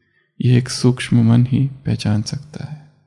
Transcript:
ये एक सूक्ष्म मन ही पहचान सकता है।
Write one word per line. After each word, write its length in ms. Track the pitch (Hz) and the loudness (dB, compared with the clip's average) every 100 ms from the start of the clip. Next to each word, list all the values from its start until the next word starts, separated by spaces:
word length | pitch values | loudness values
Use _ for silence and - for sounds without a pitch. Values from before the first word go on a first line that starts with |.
| _ _ _ - | _ _ _ -4
ये 180 | 127 123 | 2 2
एक 100 | 123 | 0
सूक्ष्म 540 | - 123 123 - 117 | 0 0 0 0 2
मन 240 | 113 117 123 | 4 4 4
ही 200 | 131 135 | 2 -2
पहचान 560 | 135 - 110 104 104 | -4 -6 -4 -2 -2
सकता 420 | 107 - - - | -4 -10 -12 -16
है। 280 | - - - _ | -16 -16 -20 _